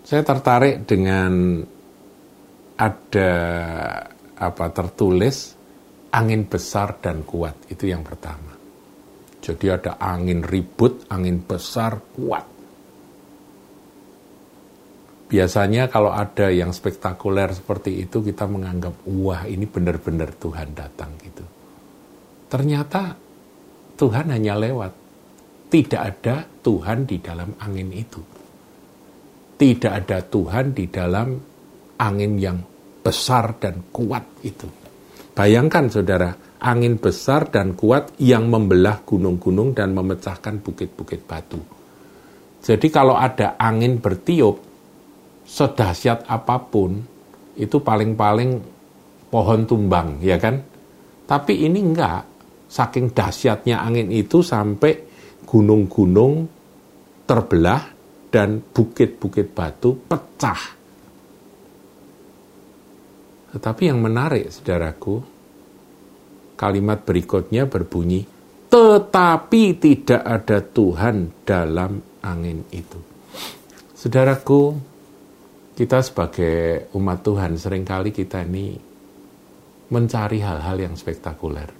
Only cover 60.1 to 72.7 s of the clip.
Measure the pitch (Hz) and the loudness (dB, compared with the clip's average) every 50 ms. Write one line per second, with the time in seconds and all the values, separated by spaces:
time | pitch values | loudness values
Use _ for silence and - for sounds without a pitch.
60.1 | 170 147 - - - - - 120 - - - - - - - - - - - - | -6 -6 -6 -12 -8 -4 -2 -2 -2 -4 -8 -14 -16 -20 -20 -20 -20 -20 -20 -20
61.1 | - - - - - - - - - - - - - - - - - - - - | -20 -20 -20 -20 -20 -20 -20 -20 -20 -20 -20 -20 -20 -20 -20 -20 -20 -20 -20 -20
62.1 | - _ - - - - - - _ - - - - - _ - - - - - | -20 _ -20 -20 -20 -20 -20 -20 _ -20 -20 -20 -20 -20 _ -20 -20 -20 -20 -20
63.1 | - - - - - - - - - - - 113 113 - 185 170 139 120 113 110 | -20 -20 -20 -20 -20 -20 -20 -14 -14 -8 -6 -6 -4 0 0 2 2 2 2 2
64.1 | 113 120 135 160 143 110 - - - - - - 90 87 82 78 78 - - - | 0 0 0 0 0 -2 -2 -4 -12 -12 -6 -2 -2 -2 -2 -4 -6 -8 -6 -6
65.1 | 101 117 135 - - - - _ - - - - - - - - - - - - | -6 -6 -6 -12 -20 -20 -20 _ -20 -20 -20 -20 -20 -20 -20 -20 -20 -20 -20 -20
66.1 | - - - - - - - - - - - 104 98 101 98 104 107 107 - - | -20 -20 -20 -20 -20 -20 -20 -20 -8 -4 -2 0 0 2 2 2 0 -2 0 0
67.1 | 95 87 87 - - 95 92 - 107 117 139 135 - 98 87 - - 87 85 85 | 0 0 0 0 -2 -2 0 0 0 0 0 0 -2 -4 -4 -2 -4 -2 0 0
68.1 | 90 92 92 - - - - - - - - - - 240 226 220 208 202 202 - | 0 -2 -2 -6 -16 -20 -20 -20 -20 -20 0 4 6 8 8 10 8 6 4 4
69.1 | - 190 180 175 165 160 - - - 226 220 196 170 - - 156 143 - - - | 2 4 4 4 4 2 0 2 4 4 4 4 2 4 6 6 6 6 4 2
70.1 | 123 120 - - 117 110 107 - 110 101 95 - - - 107 95 87 80 101 120 | 2 2 2 0 -2 -2 0 2 0 0 0 0 2 2 2 2 2 2 0 0
71.1 | 113 104 90 82 - - - - 101 90 85 80 80 85 90 95 101 101 - - | 0 0 -2 -4 -8 -10 -2 0 0 0 0 0 -2 -2 -2 -2 -6 -8 -10 -14
72.1 | - - - 92 90 85 85 87 82 80 - - | -20 -12 -10 -8 -6 -6 -6 -6 -8 -8 -12 -12